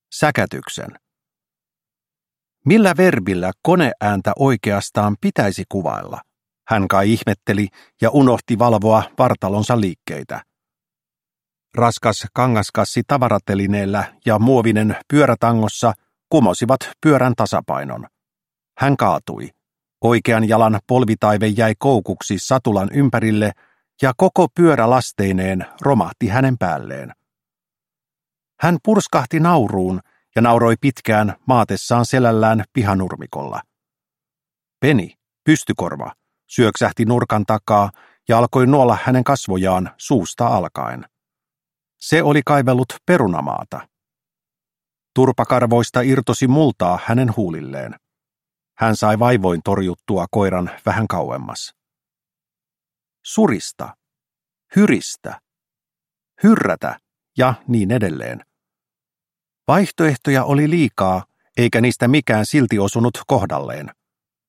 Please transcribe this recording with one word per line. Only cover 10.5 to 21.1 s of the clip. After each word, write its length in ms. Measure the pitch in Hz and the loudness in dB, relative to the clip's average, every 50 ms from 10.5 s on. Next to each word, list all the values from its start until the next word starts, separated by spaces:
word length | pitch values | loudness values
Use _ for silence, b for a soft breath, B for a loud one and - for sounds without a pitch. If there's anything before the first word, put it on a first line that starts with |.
| _ _ _ _ _ _ _ _ _ _ _ _ _ _ _ _ _ _ _ _ _ _ _ _ - | _ _ _ _ _ _ _ _ _ _ _ _ _ _ _ _ _ _ _ _ _ _ _ _ -2
Raskas 520 | - 117 - - - - 117 104 - - 104 - | 0 0 0 0 0 -2 -2 -2 -2 -6 -8 -4
kangaskassi 680 | - 123 127 117 107 98 - - 113 101 - - 123 110 - | -2 0 0 0 0 -2 -2 -2 -2 -2 -2 -2 -4 -2 -2
tavaratelineellä 1080 | 143 135 123 117 107 98 - - 101 98 101 98 101 104 101 98 101 101 95 - - _ _ | 0 0 0 0 0 -2 -2 -4 -4 -2 -2 -2 -2 -2 -4 -4 -4 -4 -6 -6 -10 _ _
ja 140 | 117 107 104 | 0 0 2
muovinen 560 | 107 127 135 123 110 117 104 104 107 107 95 - - - | 2 4 4 4 2 2 0 0 0 -2 -4 -6 -6 -2
pyörätangossa 840 | 143 147 143 120 117 - - 117 117 113 107 104 - - - 117 104 - _ _ _ _ _ _ | 2 2 4 4 2 2 0 0 2 0 0 -2 -2 -2 -2 -2 -2 -2 _ _ _ _ _ _
kumosivat 500 | 165 156 117 95 104 - - 113 131 131 - - - - | 2 4 4 2 2 0 0 0 0 0 -2 -8 -12 -2
pyörän 320 | - 156 147 131 127 127 117 | 0 2 2 4 2 0 0
tasapainon. 720 | - 113 - - 80 - - 78 67 71 67 62 58 - - _ _ _ _ _ _ _ _ _ _ _ _ _ - | 0 -2 -2 -2 -4 -4 -6 -6 -8 -8 -8 -12 -14 -14 -18 _ _ _ _ _ _ _ _ _ _ _ _ _ -2
Hän 200 | 131 139 139 - | 0 0 2 2
kaatui. 520 | 120 98 82 71 - - 73 52 62 - - _ _ _ _ _ _ _ _ _ | 0 0 0 -2 -4 -8 -12 -12 -14 -16 -18 _ _ _ _ _ _ _ _ _
Oikean 480 | - 113 120 110 - - 113 113 113 107 | 0 2 2 2 2 0 0 2 2 2
jalan 300 | 110 110 110 110 110 101 - - | 2 4 4 2 2 0 -2 -2
polvitaive 600 | 127 127 127 107 | 0 0 2 0